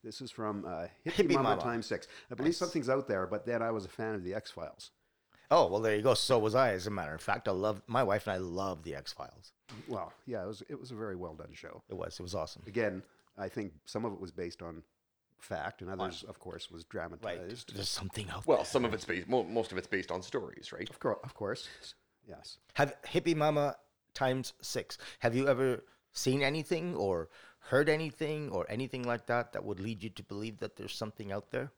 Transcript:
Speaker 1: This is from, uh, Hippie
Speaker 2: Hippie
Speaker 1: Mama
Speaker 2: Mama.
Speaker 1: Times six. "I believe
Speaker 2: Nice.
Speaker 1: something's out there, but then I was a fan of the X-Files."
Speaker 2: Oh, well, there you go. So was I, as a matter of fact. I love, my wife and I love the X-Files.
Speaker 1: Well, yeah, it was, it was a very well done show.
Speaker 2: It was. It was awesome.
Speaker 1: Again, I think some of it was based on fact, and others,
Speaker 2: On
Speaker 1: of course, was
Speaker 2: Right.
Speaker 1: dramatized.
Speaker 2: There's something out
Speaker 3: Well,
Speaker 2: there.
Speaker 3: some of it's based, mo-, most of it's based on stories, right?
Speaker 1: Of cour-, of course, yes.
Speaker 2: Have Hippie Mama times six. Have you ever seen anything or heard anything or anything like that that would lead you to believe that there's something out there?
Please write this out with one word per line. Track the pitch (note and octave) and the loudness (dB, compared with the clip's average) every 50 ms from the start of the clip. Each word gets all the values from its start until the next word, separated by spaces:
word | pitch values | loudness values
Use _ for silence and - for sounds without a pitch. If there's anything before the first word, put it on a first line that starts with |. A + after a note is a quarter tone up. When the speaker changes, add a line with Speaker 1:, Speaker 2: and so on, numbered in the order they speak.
| - | -12
Speaker 1:
This | D3 - - | -12 -10 -10
is | C3+ - | -10 -10
from, | - - A2+ G#2+ G#2+ G2+ F2+ | -6 -4 -2 -2 -2 -2 -4
uh, | - F2+ D#2+ E2+ A#2+ - _ _ | -4 -4 -4 -6 -6 -8 _ _
Hippie | D#3+ - - G3+ D#3 | -4 4 4 6 6
Speaker 2:
Hippie | C#3+ | 6
Speaker 1:
Mama | C3+ C3 A2+ | 6 6 6
Speaker 2:
Mama. | G#2 F#2 | 4 4
Speaker 1:
Times | E2 A#2+ A#2 A#2 G#2+ | 2 0 -2 -2 -2
six. | - A2 - - - - - - _ | -2 -4 -6 -6 -10 -18 -20 -14 _
"I | B2 | -6
believe | A2+ C3 D#3 | 2 2 2
Speaker 2:
Nice. | E3+ - | 2 2
Speaker 1:
something's | F3+ F3 - E3 B2+ A#2+ | 0 -2 0 -2 2 2
out | C3 C3+ C3+ - | 2 2 2 2
there, | G#2+ F#2+ F#2 F2+ | 2 2 2 0
but | G#2+ G#2 - | -2 -4 -2
then | A#2+ A#2+ A#2 | -2 0 0
I | A2+ A2+ | 2 0
was | A2+ A2 F#2+ | 0 -2 -4
a | F2+ | -6
fan | - - A#2 A2 A2 | -6 -6 -4 -2 -2
of | G2+ F2+ | -2 -4
the | F2+ F#2+ | -4 -4
X-Files." | A2 - - - - E2 D2 - - - - _ _ _ _ _ _ _ _ _ - _ _ | -6 -6 -8 -10 -10 -10 -10 -10 -14 -18 -20 _ _ _ _ _ _ _ _ _ -20 _ _
Speaker 2:
Oh, | D3 E3 C3+ F2 | 8 8 8 8
well, | F#2+ G#2+ | 6 4
there | A2 A2 G#2+ | 4 6 4
you | G#2 | 6
go. | G#2+ C3 A#2+ | 6 6 6
So | - - - C3 A#2+ | 6 6 6 6 6
was | G#2+ A2 G#2+ | 6 6 6
I, | B2+ C3 A#2+ | 6 6 6
as | G2+ F#2 F2 G#2 | 4 2 0 -2
a | |
matter | G#2 G2 E2 D2 D#2 | -2 -2 -4 -4 -6
of | D#2+ | -6
fact. | - - G2+ A#2 - A2 | -2 -2 -2 0 2 0
I | |
love, | G2 F#2 G2 G#2+ G#2+ F#2+ - - | 0 2 2 2 0 0 -4 0
my | A2+ C3 C3 | 2 2 4
wife | G2 G2+ G#2 - G#2+ | 4 4 2 2 0
and | F#2+ | -2
I | F#2 | -2
love | F#2 F2+ E2+ F2+ G2 G2 F#2 D2+ D#2 | -2 -2 -2 -2 -2 -2 -4 -4 -6
the | E2 C#2+ | -8 -8
X-Files. | C#2+ C#2+ - - - - - - - - - _ _ _ - A2+ G#2+ A#2 - | -8 -8 -10 -10 -10 -12 -14 -14 -20 -20 -20 _ _ _ -16 -16 -14 -8 -6
Speaker 1:
Well, | B2 G2 F2 D#2+ - - _ | -6 -6 -6 -8 -12 -16 _
yeah, | - A#2+ G#2+ F2+ | -6 -6 -4 -4
it | G2 | -6
was, | A2 G2 - - | -8 -10 -10 -12
it | D3+ C3 | -10 -12
was | - B2 | -10 -12
a | B2+ | -10
very | G#2+ A2+ G#2+ F#2+ F2 | -8 -6 -6 -6 -6
well | F2+ E2 D#2 | -6 -8 -8
done | D#2+ - D#2 | -10 -14 -14
show. | D#2 - - D#2+ E2 E2+ - _ | -14 -16 -16 -14 -16 -16 -12 _
Speaker 2:
It | - | -6
was. | F2+ E2+ E2 - - | -6 -6 -6 -6 -10
It | F2 | -10
was | F2+ F#2 | -6 -4
awesome. | G2 D#2 D#2 - - F#2+ G#2+ | -4 -4 -4 -6 -14 -16 -6
Speaker 1:
Again, | G2 A#2+ A2+ G#2 F#2+ F#2+ - _ _ _ _ _ _ - | -2 0 0 0 0 -4 -10 _ _ _ _ _ _ -8
I | G2+ F#2 | -8 -6
think | - - G#2+ F#2+ D#2 D2+ _ | -4 -6 -6 -6 -8 -14 _
some | - - G#2+ A2+ | -8 -6 -4 -4
of | A2+ G2+ | -4 -4
it | F2 | -6
was | F#2+ F2 | -10 -10
based | E2 F#2 F2+ F2 - _ | -8 -6 -8 -8 -8 _
on | F2+ E2+ D#2+ D#2+ E2 _ _ _ _ _ _ _ _ _ _ _ | -12 -12 -12 -12 -16 _ _ _ _ _ _ _ _ _ _ _
fact, | - - G2+ D#2 D2 F#2+ - - | -8 -6 -6 -4 -4 -6 -8 -8
and | F#2+ F2 | -10 -8
others, | G2 F2+ G2 F#2+ E2+ - - | -6 -4 -4 -4 -6 -8 -12
Speaker 2:
On | - | -14
Speaker 1:
of | - - | -14 -14
course, | - F#2 F2 E2+ - - | -12 -12 -12 -12 -12 -12
was | F2+ E2+ E2 | -14 -16 -16
Speaker 2:
Right. | _ - G2+ E2 E2+ | _ -6 -6 -6 -6
Speaker 1:
dramatized. | D#2+ D2+ A#2 G#2 F2 F2 F2+ F2+ A2+ A#2+ - - - | -8 -8 -6 -6 -6 -4 -6 -10 -10 -12 -12 -12 -8
Speaker 2:
There's | G2 G2 - | -6 -4 -4
something | - - G2 F#2+ - - G#2 F2+ | -4 -4 -6 -6 -6 -6 -6 -6
out | - G2+ - D#3+ | -6 -4 6 6
Speaker 3:
Well, | D3 G#2 | 6 6
Speaker 2:
there. | - | 6
Speaker 3:
some | - - C3+ B2 | 4 2 2 4
of | A#2 G#2+ | 4 0
it's | G#2+ - | -2 -2
based, | - F2 F2+ E2+ F2+ | -2 -2 -2 0 4
mo-, | A#2 B2+ G#2 | 4 4 4
most | E2 A2 A2+ A2 - - | 4 2 0 0 0 -2
of | F#2 | -4
it's | - - | -2 0
based | - G2 F#2 - | -2 -2 0 0
on | E2+ F#2 | -4 -4
stories, | F2+ - - C3+ G2 D2 - - - - | -4 -2 -4 -4 -4 -4 -12 -12 -14 -12
right? | - - G2 G#2 | -8 -8 -8 -10
Speaker 1:
Of | - - | -10 -2
cour-, | - C3 G#2 - | 0 0 0 0
of | - C3 - | -4 -14 -10
course, | - G#2+ G2 A2+ - - - - - - - - _ _ _ _ _ _ | -6 -4 -4 -4 -4 -6 -14 -14 -16 -16 -18 -18 _ _ _ _ _ _
yes. | - F2 - - - - _ _ _ - | -18 -18 -16 -16 -18 -18 _ _ _ 4
Speaker 2:
Have | - C#3 C#3+ - - | 4 4 4 4 -10
Hippie | - - - E3 - E3+ E3+ | -12 0 0 2 2 4 2
Mama | D#3 D3+ D#3 D3+ D3 C#3+ C#3+ - - _ _ _ _ _ _ _ | 4 4 4 4 4 2 2 -2 -4 _ _ _ _ _ _ _
times | - C#3 C3 C3 C3 B2 - - _ | 0 2 2 2 0 -2 -6 -10 _
six. | - - - B2+ - - - - - - - - | -10 -4 -4 -4 -4 -4 -10 -14 -12 -16 -12 0
Have | - A#2+ A#2 | 2 2 4
you | B2+ C3+ C#3 | 4 4 4
ever | C3+ A#2+ C3+ C3 B2 - - _ _ _ _ _ _ | 4 6 4 2 2 0 -4 _ _ _ _ _ _
seen | - - C3 B2+ C#3+ C#3 | 0 2 2 4 4 4
anything | C3+ D3 D#3+ D3 - F3+ D#3+ E3 F3+ D#3+ | 2 2 0 0 0 0 0 0 -2 -2
or | - G2+ G2 F#2 E2 E2 - - - - - - _ | 0 2 2 2 0 -2 -6 -10 -20 -20 -20 -20 _
heard | - - - C3 D3+ D#3 | -4 2 4 6 6 6
anything | D3+ D#3 D#3+ D3+ - - D#3+ D3 D#3 D3+ D3+ C#3 | 4 2 2 -4 -4 -4 -4 -2 -2 -4 -4 -2
or | F#2+ F#2 F2 - | -2 -2 -2 0
anything | G#2+ A#2 C3+ B2 - B2+ B2 | -2 -4 -4 -4 -4 -4 -2
like | A#2+ A#2+ A2+ - | 0 -2 -2 0
that | - A#2+ A#2+ A#2 - | 0 0 0 0 0
that | - G2+ G2 | -4 -6 -4
would | G#2 G2+ F2+ | -4 -4 -4
lead | F#2+ A2 A2+ G#2 | -4 -4 -4 -4
you | F#2 A2 | -6 -10
to | F#2 - F#2+ | -8 -10 -12
believe | _ G2+ G2+ G#2+ A2+ G#2+ G2 | _ -8 -6 -6 -6 -6 -6
that | - G#2 - - | -8 -8 -8 -8
there's | G#2 G2+ - | -10 -8 -6
something | - A2+ G#2+ - - G#2+ G2+ G2 | -4 -6 -6 -6 -8 -8 -4 -4
out | G#2 G#2 _ | -6 -4 _
there? | - B2 B2+ D3 _ | -4 -4 -4 -4 _